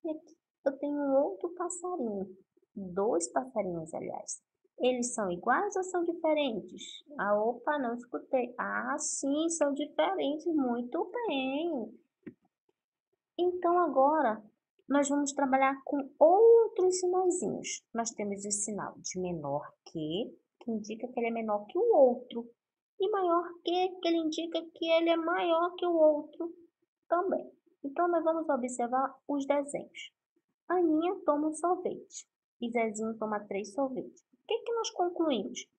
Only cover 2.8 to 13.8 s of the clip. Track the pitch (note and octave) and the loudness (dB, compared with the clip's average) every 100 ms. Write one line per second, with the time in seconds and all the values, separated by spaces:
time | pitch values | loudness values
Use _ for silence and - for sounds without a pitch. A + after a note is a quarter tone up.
2.8 | F#3+ F3+ G#3 D#4+ E4+ - C4 A3+ G3 E3+ | -8 -2 0 0 0 -2 -2 -4 -2 -4
3.8 | D#3+ - - - - - _ _ _ - | -6 -8 -8 -10 -10 -12 _ _ _ -2
4.8 | B3+ B3+ A#3+ A#3+ G3 F3+ A3+ C4+ G4+ F#4+ | 0 0 -2 -4 -4 -4 0 0 0 -2
5.8 | F#4 F4+ E4+ E4+ D#4 D4+ C#4+ G#3+ E3+ G3 | -4 -2 -2 -2 0 2 0 -4 -8 -14
6.8 | - - _ C#4 G3 G#3 A3 A#3+ - D4 | -16 -18 _ -6 0 2 0 -2 -2 -2
7.8 | B3 A#3+ - D4+ - C4+ B3 - G3 G3+ | -2 -6 -8 -12 -2 0 0 -4 -4 -2
8.8 | A#3 C#4+ - - C#4 C#4+ E4 E4 C#4+ C#4 | -2 -4 -4 -4 -2 0 0 0 0 0
9.8 | D4 - D#4+ F#4+ C#4 D4+ F4 D#4 B3+ A#3+ | -6 0 0 0 -2 -2 -2 0 0 -2
10.8 | B3 D#4 F#4 B4 A4+ C#4 C4 C#4 E4+ D4 | -4 -4 -4 -4 -2 -2 -2 -2 -2 -4
11.8 | - - _ _ - - _ _ _ _ | -6 -12 _ _ -20 -20 _ _ _ _
12.8 | _ _ _ _ _ - F4 F4+ E4+ F4 | _ _ _ _ _ -2 0 2 2 4